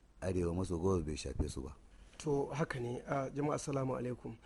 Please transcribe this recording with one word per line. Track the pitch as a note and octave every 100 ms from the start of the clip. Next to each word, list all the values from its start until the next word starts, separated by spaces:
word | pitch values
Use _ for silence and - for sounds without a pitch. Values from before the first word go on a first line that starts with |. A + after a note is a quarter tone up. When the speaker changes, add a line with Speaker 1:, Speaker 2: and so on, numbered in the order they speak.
| - -
Speaker 1:
arewa | F#2 F#2 E2+ E2+
maso | F#2 E2+
gabas, | F#2 F#2 D2+
bai | D2
shafe | - - D2
su | C#2
ba? | C2 - - - - -
Speaker 2:
To, | D#3 C#3+ C#3
haka | C3+ D#3+ C3+
ne. | A#2+ B2 -
Ah, | C#3+ C3
jama'a, | C3+ D3 C#3+
assalamu | - C#3 C3 B2+
alaikum. | B2 B2 B2 A2+